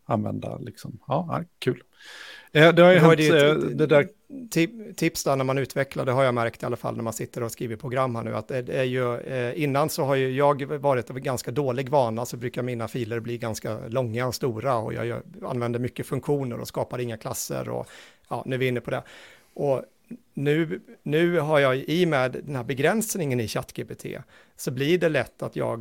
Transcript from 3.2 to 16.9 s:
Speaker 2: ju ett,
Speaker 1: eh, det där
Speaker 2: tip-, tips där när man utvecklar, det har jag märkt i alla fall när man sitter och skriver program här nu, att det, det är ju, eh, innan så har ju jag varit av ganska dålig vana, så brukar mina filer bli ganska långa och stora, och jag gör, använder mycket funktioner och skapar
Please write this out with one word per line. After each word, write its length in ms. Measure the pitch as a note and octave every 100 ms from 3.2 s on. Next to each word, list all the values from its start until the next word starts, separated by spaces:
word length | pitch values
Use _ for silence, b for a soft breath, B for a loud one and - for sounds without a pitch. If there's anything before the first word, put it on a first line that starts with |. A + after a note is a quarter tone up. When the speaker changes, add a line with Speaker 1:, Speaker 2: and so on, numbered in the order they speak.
Speaker 2:
ju 280 | D3+ D#3 D3
ett, 120 | D#3
Speaker 1:
eh, 60 | - A#2+
det 80 | D3
där 200 | D3 - - - C4+ A#3+
Speaker 2:
tip-, 440 | D#3+ E3 A3+ G#2 -
tips 280 | E3 -
där 120 | D#3+ C3+
när 80 |
man 140 | C3 C3+
utvecklar, 480 | B2+ C#3+ C#3 D3 C3
det 60 |
har 120 | B2+
jag 100 | C3
märkt 300 | A#2+ A2+ -
i 20 | B2
alla 100 | A#2
fall 200 | B2 A2+
när 80 |
man 100 | A2+
sitter 300 | - B2 C3
och 80 | A2+
skriver 240 | - A#2 A2
program 400 | C#3 B2+ C3 A#2
här 80 |
nu, 120 | A2+ A2+
att 120 | -
det, 140 | C3
det 120 | B2 C#3
är 40 |
ju, 320 | C3 B2+ B2 A#2+
eh, 460 | - C3 A#2+ -
innan 260 | D3 C3+ D3+
så 140 | -
har 120 | C#3 C3+
ju 140 | C3 C3
jag 300 | C#3+ C#3+ C#3+
varit 440 | D3 C#3 B2+ -
av 100 | C3
ganska 320 | C#3+ A#2+ -
dålig 380 | B2 C3+ A#2+ B2+
vana, 360 | C#3+ A#2 A2+ B2+
så 120 | A#2+
brukar 260 | A#2+ -
mina 240 | B2 A#2 A2
filer 320 | C3 A2 A#2
bli 180 | A2+ A#2+
ganska 500 | A#2 G#2+ A#2+ A2 -
långa 400 | B2+ A#2+ A2+ B2+
och 80 | -
stora, 400 | C3+ A2 B2+ A#2+
och 160 | A#2+
jag 120 | A#2+ A#2
gör, 160 | A#2 - - -
använder 340 | B2 A#2 A#2
mycket 260 | B2 - -
funktioner 520 | C3+ - C#3+ C3 A#2+
och 80 | B2
skapar 320 | - -